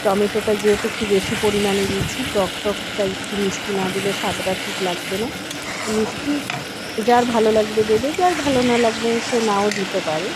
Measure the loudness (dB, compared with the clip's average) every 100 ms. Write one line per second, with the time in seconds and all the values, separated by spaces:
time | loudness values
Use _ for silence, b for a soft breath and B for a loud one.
0 | 2 2 2 0 0 2 4 2 0 -4
1 | 2 2 2 0 2 2 2 2 0 0
2 | -2 -4 -2 0 0 -2 -4 -4 -6 -2
3 | -2 -2 -6 -2 -2 -2 -4 -2 -2 -2
4 | -2 -2 -2 -2 -2 -2 -4 -4 -2 -2
5 | -4 -4 -4 -6 -10 -10 -8 -8 -2 0
6 | 0 -2 -2 -4 -4 -8 -8 -10 -8 -4
7 | 4 4 4 4 4 4 2 2 4 4
8 | 2 2 2 2 2 2 4 4 2 2
9 | 0 0 0 0 2 2 2 0 -2 -2
10 | -2 -2 -2